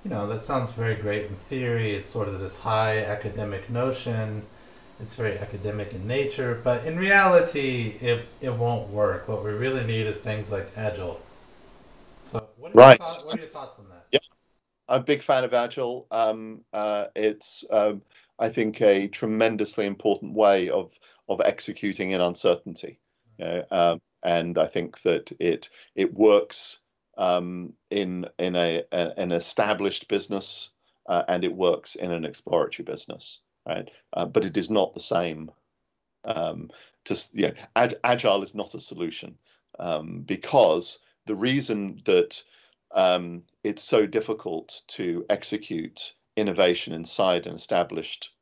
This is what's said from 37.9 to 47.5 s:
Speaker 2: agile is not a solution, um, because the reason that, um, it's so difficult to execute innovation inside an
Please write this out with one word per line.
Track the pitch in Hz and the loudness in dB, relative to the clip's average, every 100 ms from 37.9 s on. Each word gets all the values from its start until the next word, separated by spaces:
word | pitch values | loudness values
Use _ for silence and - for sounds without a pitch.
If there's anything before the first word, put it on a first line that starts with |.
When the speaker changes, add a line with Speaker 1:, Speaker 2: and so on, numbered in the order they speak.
| - | 0
Speaker 2:
agile | 120 123 123 98 | -2 0 2 0
is | 98 | -2
not | 104 98 - | -8 -10 -12
a | |
solution, | - - 85 78 - - _ _ _ - | -16 -8 -8 -8 -16 -20 _ _ _ -10
um, | 87 78 80 85 | -6 -6 -6 -12
because | - 98 - 139 101 78 87 - _ _ - | -8 -8 2 6 8 6 -2 -14 _ _ -8
the | 104 | -2
reason | 120 139 139 107 98 - - | 0 0 -2 -4 -4 -6 2
that, | 92 87 - - _ _ _ _ | 4 4 -4 -18 _ _ _ _
um, | 92 92 90 87 87 - _ | 2 2 2 -2 -12 -16 _
it's | 104 104 | -6 -6
so | - 123 104 | 0 2 2
difficult | 110 107 107 95 80 - - - | 0 -4 -6 -6 -8 -10 -20 -18
to | - 90 85 - | -8 -6 -6 -2
execute | 101 - 104 - 85 82 - - _ _ - | -2 -2 -8 -6 -10 -10 -12 -18 _ _ -4
innovation | 104 90 92 87 - | -2 4 4 2 -2
inside | 80 82 - 95 87 | -10 -10 -2 0 0
an | 87 | -2